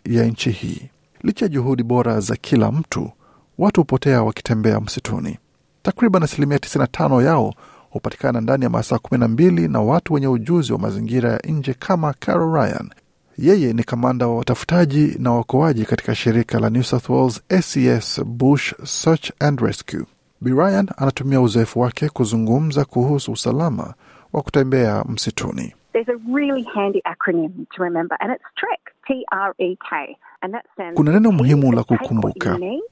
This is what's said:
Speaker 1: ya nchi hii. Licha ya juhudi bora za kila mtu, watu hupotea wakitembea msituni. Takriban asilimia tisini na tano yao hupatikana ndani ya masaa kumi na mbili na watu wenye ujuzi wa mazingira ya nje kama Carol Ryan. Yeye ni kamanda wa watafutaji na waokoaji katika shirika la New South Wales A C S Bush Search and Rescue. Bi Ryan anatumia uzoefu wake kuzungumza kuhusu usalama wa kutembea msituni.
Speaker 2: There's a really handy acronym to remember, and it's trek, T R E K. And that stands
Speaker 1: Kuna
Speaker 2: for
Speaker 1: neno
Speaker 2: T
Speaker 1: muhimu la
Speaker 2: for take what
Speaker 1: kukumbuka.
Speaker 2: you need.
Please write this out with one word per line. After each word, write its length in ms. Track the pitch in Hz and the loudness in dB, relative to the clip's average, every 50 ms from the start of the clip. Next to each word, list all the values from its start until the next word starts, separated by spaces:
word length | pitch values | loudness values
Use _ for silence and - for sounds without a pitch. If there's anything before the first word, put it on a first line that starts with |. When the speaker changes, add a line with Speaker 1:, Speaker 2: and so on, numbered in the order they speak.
| - | -6
Speaker 1:
ya 200 | - 117 117 117 | -2 2 2 2
nchi 260 | 117 113 - - 123 | 2 0 -2 -2 -4
hii. 380 | 101 - - - - - 131 - _ _ _ _ _ - - | -4 -4 -6 -10 -10 -10 -14 -18 _ _ _ _ _ -4 -4
Licha 220 | - 202 - 233 | -4 -2 0 -2
ya 40 | 180 | -2
juhudi 340 | 147 131 120 135 131 123 113 | -2 -2 0 0 0 0 0
bora 360 | 117 123 123 120 117 117 107 | 0 2 2 2 2 0 0
za 160 | 98 104 117 | 0 -2 -4
kila 360 | - - - 147 120 107 107 | -6 -2 0 2 4 4 2
mtu, 400 | 127 160 160 - - 92 - - - _ _ _ _ _ _ _ - | 0 -2 -4 -4 -6 -8 -8 -8 -10 _ _ _ _ _ _ _ -4
watu 240 | - 175 208 - 185 | 0 0 2 4 4
hupotea 420 | 147 - 131 127 - 143 131 120 110 | 2 2 0 0 2 2 2 4 2
wakitembea 560 | 110 - - - - 117 110 107 110 107 107 | 0 -2 -4 -4 -2 -2 2 2 2 2 2
msituni. 580 | 110 - - - - - 104 - - - - - _ _ _ _ _ _ _ _ - | -2 -4 -8 -8 -6 -6 -6 -6 -6 -8 -10 -12 _ _ _ _ _ _ _ _ -4
Takriban 400 | 196 - - 240 220 190 180 156 | -4 -2 2 2 2 4 2 2
asilimia 360 | - - - 147 143 143 139 | 0 0 0 0 0 0 -2
tisini 220 | - - - 147 | -2 -2 0 0
na 60 | 131 | 0
tano 340 | 123 - - 165 143 135 120 | 0 0 0 2 4 4 4
yao 320 | 127 151 165 139 110 - - _ - - - - - _ | 4 4 4 2 2 -2 -4 _ -20 -20 -20 -20 -20 _
hupatikana 520 | - 107 - - - - - 131 123 117 | -12 -8 -8 -8 -8 -4 -2 -2 0 0
ndani 220 | 113 117 135 139 123 | 0 0 0 0 0
ya 60 | 120 | 0
masaa 280 | 117 113 117 - 120 | 0 -2 0 0 -2
kumi 220 | 113 - - 135 123 | -2 -2 -2 0 2
na 80 | 120 | 2
mbili 400 | 113 113 123 170 185 175 165 170 | 2 4 4 4 4 4 4 2
na 140 | 156 139 120 | 2 2 2
watu 320 | 107 113 143 175 - - 151 | 2 2 2 0 0 0 -2
wenye 140 | 143 135 | 0 2
ujuzi 460 | 135 127 117 110 143 175 170 139 120 117 | 0 0 0 0 0 0 0 2 0 -2
wa 60 | 104 | -2
mazingira 520 | 101 110 98 104 113 113 120 127 117 117 | -2 -4 -4 -4 -4 -2 0 0 2 0
ya 80 | 113 - - | 0 -2 -2
nje 260 | - 156 147 131 135 123 - | -4 -4 -2 -2 -4 -6 -6
kama 340 | - - 190 165 156 147 139 | -2 -2 0 0 0 -2 -4
Carol 400 | - - - 180 175 165 160 160 | -4 -4 -2 0 0 0 2 2
Ryan. 360 | 147 113 98 - - - - - _ _ _ _ _ _ _ - | 2 0 0 -2 -6 -8 -10 -16 _ _ _ _ _ _ _ -10
Yeye 360 | - - 165 202 196 143 117 113 | 0 4 4 4 4 4 2 0
ni 100 | 117 113 | 0 -2
kamanda 440 | - 127 120 123 127 127 120 123 | -2 -2 -2 0 0 0 0 0
wa 100 | 120 117 | 0 0
watafutaji 800 | 117 117 - 120 - - - 165 175 175 143 139 151 151 - - - | -2 0 -2 -2 -4 -2 0 2 2 2 4 4 2 2 2 2 0
na 120 | 123 123 | 0 0
waokoaji 540 | 120 120 117 - 131 131 156 160 135 110 107 | 2 0 0 0 2 2 4 4 2 0 0
katika 300 | - 120 - - - 113 | -2 -2 -4 -2 -4 -4
shirika 440 | - - 120 110 120 113 - - 113 | 0 0 2 2 2 0 0 0 0
la 100 | 110 110 | 0 2
New 140 | 113 120 - | 2 0 0
South 260 | - 131 120 - - | 0 -2 -2 0 0
Wales 320 | 127 131 131 127 110 - _ - | 2 2 2 2 0 -4 _ 0
A 120 | 190 185 | 0 0
C 240 | 165 - - 139 123 | 0 0 0 2 2
S 340 | 123 123 113 - - - - 139 | 2 2 2 0 -4 -6 -6 -6
Bush 480 | 113 120 120 131 135 147 139 - - - - - | -6 -4 0 4 4 4 2 0 -4 -10 -10 -10
Search 480 | - - - - 160 165 - - - - - | -8 -8 -2 2 2 2 0 0 -10 -6 -2
and 200 | 147 147 143 123 | 0 0 0 0
Rescue. 460 | 117 107 104 - - - - - - _ _ _ _ _ _ - | 0 -2 -2 -4 -10 -10 -8 -8 -8 _ _ _ _ _ _ -6
Bi 100 | - 127 | -2 0
Ryan 380 | 127 139 180 196 190 196 196 185 - | 2 2 2 2 2 2 0 0 -2
anatumia 440 | - 135 135 - - 131 135 135 131 | -2 -2 -2 0 -2 -2 0 2 4
uzoefu 380 | 123 113 101 117 113 - - 113 | 4 4 4 2 0 0 0 -2
wake 300 | 123 120 - - 151 147 | -2 -2 -2 -2 -4 -4
kuzungumza 760 | - - 123 104 117 113 113 110 117 143 160 156 135 143 135 | 0 -2 -2 0 0 0 2 2 2 2 2 0 0 -2 -2
kuhusu 460 | - - 127 123 143 147 139 - - | 0 0 0 0 2 0 -2 -2 -4
usalama 600 | 156 - - 120 117 147 170 160 117 92 - - - _ _ - - - _ - - | -8 -4 -4 -2 -2 0 0 -2 -2 -4 -8 -10 -14 _ _ -20 -20 -20 _ -6 -6
wa 80 | 151 | -6
kutembea 640 | - - - 147 131 131 135 127 120 107 104 104 - - | -4 0 0 0 2 2 2 2 2 2 2 0 -2 -4
msituni. 640 | 113 - - 110 - - - - - - - - - _ _ _ - | -4 -4 -4 -4 -4 -4 -6 -6 -6 -6 -8 -10 -12 _ _ _ -4
Speaker 2:
There's 160 | 226 233 240 | -4 -2 -2
a 260 | 240 233 220 240 254 | -6 -6 -4 -4 -2
really 280 | 285 285 277 277 262 226 - - | -2 0 0 -2 -2 -4 -6 -4
handy 260 | 208 202 202 196 185 - | -2 -2 0 0 -2 -4
acronym 460 | 165 170 - - 190 170 170 160 170 180 - 165 _ - | -4 -8 -4 -4 0 0 0 0 -2 -6 -10 -14 _ -6
to 80 | - 180 | -6 -4
remember, 340 | 175 175 165 165 - - - | -2 -2 -4 -4 -4 -4 -6
and 100 | - 220 | -4 -6
it's 140 | 254 - _ - - | -6 -8 _ -16 -10
trek, 240 | - - 427 427 - _ - _ _ _ | -8 -6 -6 -6 -8 _ -20 _ _ _
T 180 | - 269 254 - - | -6 -6 -6 -4 -6
R 220 | 202 190 196 196 - | -4 -2 -2 -4 -2
E 180 | - 185 175 180 - - - | -2 -4 -4 -4 -6 -10 -8
K. 280 | 190 151 135 - - _ _ - - - | -8 -8 -8 -8 -16 _ _ -20 -16 -12
And 120 | - 190 208 | -10 -10 -10
that 120 | 240 - _ _ | -10 -14 _ _
stands 220 | - 185 170 170 | -14 -12 -6 0
Speaker 1:
Kuna 140 | 165 147 151 | 2 2 4
Speaker 2:
for 80 | 165 208 | 4 4
Speaker 1:
neno 80 | 220 226 | 4 4
Speaker 2:
T 40 | 190 | 4
Speaker 1:
muhimu 340 | 147 123 135 147 143 135 127 | 4 4 4 4 4 4 4
la 120 | 117 117 113 | 2 2 2
Speaker 2:
for 140 | - 123 | 0 -2
take 40 | - | -2
what 0 | |
Speaker 1:
kukumbuka. 480 | - - 117 110 104 101 - - - - | 0 -2 -2 0 0 -2 -2 -4 -2 -2
Speaker 2:
you 80 | - | -2
need. 240 | - 180 190 247 320 440 - | -2 -4 -4 -6 -6 -8 -8